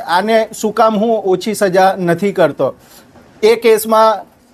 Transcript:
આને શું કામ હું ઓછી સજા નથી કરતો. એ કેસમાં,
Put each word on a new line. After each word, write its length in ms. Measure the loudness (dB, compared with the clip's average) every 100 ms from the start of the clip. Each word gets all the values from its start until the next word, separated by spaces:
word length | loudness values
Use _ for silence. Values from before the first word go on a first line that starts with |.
| -4
આને 400 | -2 2 0 0 -6
શું 120 | -6
કામ 240 | 0 0 2
હું 220 | 0 -2
ઓછી 340 | -2 -2 -2
સજા 420 | -2 0 2 2 0
નથી 340 | -2 -2 -2
કરતો. 440 | 0 0 0 -4 -4 _ -20 _ -20 _ -2
એ 120 | 0
કેસમાં, 720 | 2 2 2 2 2 2 0 -8 _ _